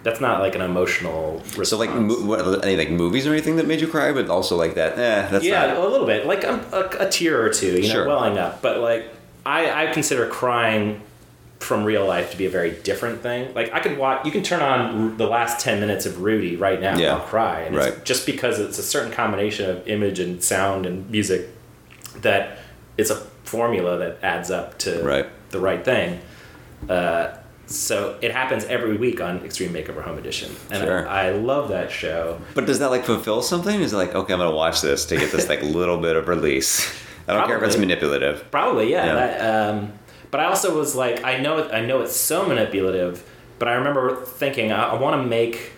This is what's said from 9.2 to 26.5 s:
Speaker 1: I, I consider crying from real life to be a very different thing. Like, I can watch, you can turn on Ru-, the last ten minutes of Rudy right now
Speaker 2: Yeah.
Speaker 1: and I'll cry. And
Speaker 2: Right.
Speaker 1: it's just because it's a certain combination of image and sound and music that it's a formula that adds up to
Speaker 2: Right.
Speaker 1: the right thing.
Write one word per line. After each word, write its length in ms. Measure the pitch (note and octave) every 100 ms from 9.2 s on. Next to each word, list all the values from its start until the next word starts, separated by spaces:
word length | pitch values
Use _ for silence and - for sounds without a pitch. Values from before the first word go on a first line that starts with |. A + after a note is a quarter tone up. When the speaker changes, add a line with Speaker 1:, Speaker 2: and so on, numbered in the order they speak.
| - -
Speaker 1:
I, 440 | C3 D3+ D#3 D3 D#3
I 40 |
consider 360 | D#3 - C3 A2+
crying 760 | - B2+ A#2+ A2+ A2 G#2 G#2 - - - - - -
from 240 | - A2
real 200 | G#2 G#2
life 280 | F#2+ F2 F2
to 40 | -
be 100 | F#2+
a 40 |
very 220 | F2+ E2+
different 500 | E2 - G2 A#2 A2
thing. 320 | A#2+ A#2+ B2+
Like, 180 | A#2+ A#2
I 60 | C#3
can 180 | - C#3+
watch, 280 | C3+ C3 D3+
you 60 |
can 100 | -
turn 180 | - F3
on 380 | C#3+ B2 A#2 G#2+ A2
Ru-, 60 | A2
the 120 | G#2+
last 320 | A#2 A2+ -
ten 180 | C3 G#2
minutes 280 | G#2 F#2+ F#2+
of 140 | F2
Rudy 360 | G2 A2 F2+ E2+
right 240 | F#2+ F#2
now 160 | F#2+ F2
Speaker 2:
Yeah. 160 | D#2
Speaker 1:
and 100 | C#2+
I'll 60 | -
cry. 320 | A2 G#2 E2
And 160 | D#2+ D2
Speaker 2:
Right. 160 | C2
Speaker 1:
it's 100 | -
just 240 | - - -
because 320 | - B2 -
it's 200 | - -
a 20 |
certain 300 | G2+ D3 A#2
combination 580 | - A2 G2+ G#2 G2+ F#2+
of 160 | F2+ -
image 320 | G#2 G2+ F2+
and 240 | F2 F2
sound 440 | - G2 G2 F#2+ F2+
and 220 | F#2 G2
music 400 | G#2+ F#2+ F2+ - - - - - - - -
that 360 | A2+ G2 - - - - - -
it's 120 | G#2+
a 60 | G#2+ - -
formula 520 | - A2+ A#2 G2+ F2 F2
that 200 | E2+ -
adds 260 | F#2+ F2 F2
up 280 | F2 - -
to 260 | - E2+
Speaker 2:
Right. 220 | D2+ C#2 C#2 - -
Speaker 1:
the 100 | G2
right 240 | F#2+ F3
thing. 340 | - A#2 F2 F2 - - -